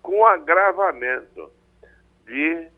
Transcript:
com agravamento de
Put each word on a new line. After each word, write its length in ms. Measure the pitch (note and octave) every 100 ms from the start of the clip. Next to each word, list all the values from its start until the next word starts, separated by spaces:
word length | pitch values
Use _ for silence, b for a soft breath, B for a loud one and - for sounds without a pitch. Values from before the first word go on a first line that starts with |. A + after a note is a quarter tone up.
com 240 | - G3
agravamento 1300 | A3 F#3 D3+ E3+ G3 F3+ F#3+ C3+ B2 B2+ B2 - D#2 _ _ _ b b _ _
de 440 | - B2+ D3+ E3+ E3